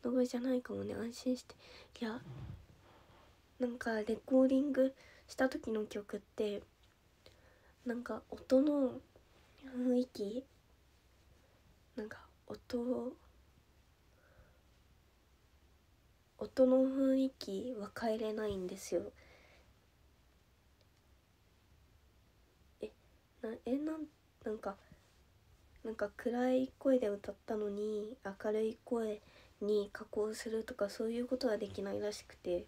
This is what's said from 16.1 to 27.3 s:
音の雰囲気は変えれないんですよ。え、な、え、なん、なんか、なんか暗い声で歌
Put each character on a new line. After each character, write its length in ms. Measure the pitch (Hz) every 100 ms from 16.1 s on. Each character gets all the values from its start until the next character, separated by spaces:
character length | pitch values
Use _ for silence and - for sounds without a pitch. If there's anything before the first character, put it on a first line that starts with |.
| _ _ -
音 300 | 214 - 262
の 160 | 254
雰 320 | 262 269 269
囲 160 | 269 262 -
気 360 | - 196 240 233
は 120 | 202 -
変 180 | 226 220
え 20 |
れ 140 | 214
な 120 | 214 214
い 100 | 196
ん 100 | 180
で 100 | 190
す 180 | -
よ。 160 | 170 208 - - - - - - - _ _ - _ _ _ _ _ _ _ _ _ _ - _ _ _ _ _ - - - _ _ _ _ _ _ - _
え、 80 | 214 - - - _ _
な、 140 | 226 233
え、 140 | 233 269
な 140 | 302
ん、 140 | 320 302 _ _ _
な 80 | -
ん 60 | 214
か、 180 | 202 196 - - _ _ _ - _ - - -
な 60 | 226
ん 60 | 220
か 140 | 208 -
暗 360 | 240 240 254
い 200 | 262 262 -
声 220 | 277 254
で 80 | 214
歌 240 | 202 -